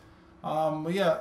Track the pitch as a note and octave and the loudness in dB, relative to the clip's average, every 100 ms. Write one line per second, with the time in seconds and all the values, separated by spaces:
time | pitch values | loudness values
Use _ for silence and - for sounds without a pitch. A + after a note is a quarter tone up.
0 | - - - - D#3 D#3 D#3 D#3 D#3+ F#3+ | -20 -20 -20 -12 -6 -2 0 -2 -2 0
1 | F3 D#3+ | 2 0